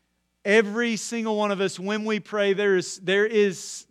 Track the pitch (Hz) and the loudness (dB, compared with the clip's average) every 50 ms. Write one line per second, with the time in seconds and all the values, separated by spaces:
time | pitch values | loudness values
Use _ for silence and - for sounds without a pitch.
0 | _ _ _ _ _ _ _ _ - 208 202 226 220 202 202 233 240 233 226 196 | _ _ _ _ _ _ _ _ 0 4 4 4 4 2 0 -2 -2 -2 -2 -4
1 | - - 233 233 220 220 214 208 208 208 202 185 196 185 - 180 180 196 214 214 | -6 -6 -6 -4 -4 -2 -2 0 0 -2 0 0 -2 -2 -4 -6 -4 -4 -4 -2
2 | 214 220 214 208 - - 208 214 202 202 196 190 208 202 190 180 170 - - - | -2 -2 -4 -4 -4 -4 -2 0 2 2 2 2 2 2 2 2 0 -4 -10 -8
3 | 190 170 190 202 208 220 233 208 208 196 175 - - - - - - _ | -2 0 2 2 2 2 4 4 4 2 2 -4 -10 -14 -14 -16 -18 _